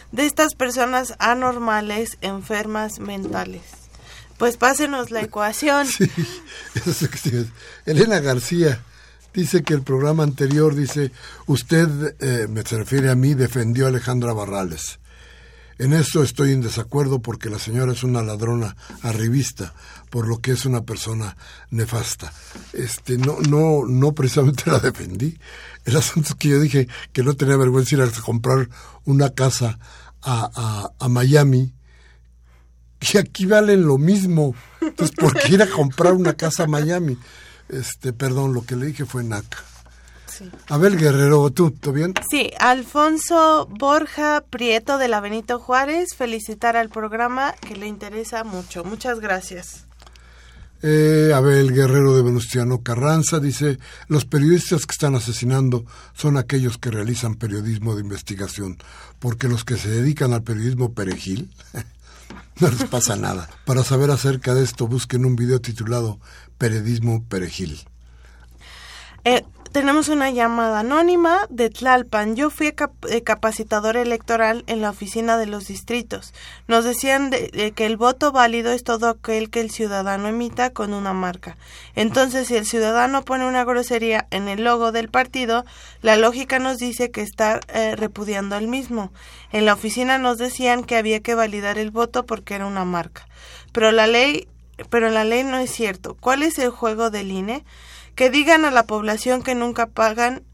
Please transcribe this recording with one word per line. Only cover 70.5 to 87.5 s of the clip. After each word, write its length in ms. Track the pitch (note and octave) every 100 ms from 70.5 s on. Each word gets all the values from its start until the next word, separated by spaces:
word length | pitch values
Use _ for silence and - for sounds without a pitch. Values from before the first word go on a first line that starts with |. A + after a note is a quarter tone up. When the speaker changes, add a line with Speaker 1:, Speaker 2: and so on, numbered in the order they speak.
| A#3 A3+ G#3+
Speaker 1:
anónima 680 | A3+ D4 F4 F4+ E4+ F4+ G#4+
de 200 | A#3+ A3+
Tlalpan. 680 | G#3+ B3+ B3+ B3 G#3+ G#3+ A3+
"Yo 120 | D4+
fui 220 | - D4+
cap-, 220 | D4 D4 - -
eh, 140 | A#3
capacitador 760 | A#3 A3 A3 A3 A3 G#3+ G#3+ A#3
electoral 640 | A#3+ A#3 - A3+ A3 A#3 -
en 120 | A3+
la 100 | G#3
oficina 460 | G3+ G3 A3+ A3+ A3+
de 100 | G#3+
los 200 | G#3 G3
distritos. 680 | F#3+ - A#3+ - G3 - - - - -
Nos 180 | A3+ A#3
decían 440 | A#3+ C4+ C4+ C#4
de, 200 | - -
de 200 | - G#3+
que 120 | G#3+ G#3+
el 120 | A3
voto 340 | A#3+ B3+ D4
válido 400 | C4 A#3+ A#3 A#3
es 140 | B3 A#3+
todo 240 | A3+ A#3
aquel 400 | A3+ - A3 A3
que 100 | A#3
el 120 | A3
ciudadano 580 | A3 G#3+ G3 G3 G3 G#3
emita 400 | A3+ A#3+ - B3+
con 240 | B3+ G#3
una 180 | G3+ G3
marca. 460 | F#3+ F#3 F3+ - - - - -
Entonces, 540 | - A3 A3+ C4 C4 B3+
si 80 | A#3
el 100 | G#3+
ciudadano 600 | A#3 G#3+ A#3 B3+ C#4 C4+
pone 200 | C4 B3+
una 200 | B3+ B3
grosería 640 | B3 B3 A#3+ A3+ A3 -
en 180 | F#3+ G3+
el 160 | G3
logo 300 | A#3 A#3+ A#3
del 160 | A3+ A3+
partido, 560 | B3+ B3+ C4 A#3+ A#3 A#3+ - - -
la 140 | A3 G#3+
lógica 420 | A3+ A#3+ C4 C4
nos 180 | C4 B3+
dice 340 | B3 A#3 B3
que 100 | A3+
está, 380 | G#3 - G#3+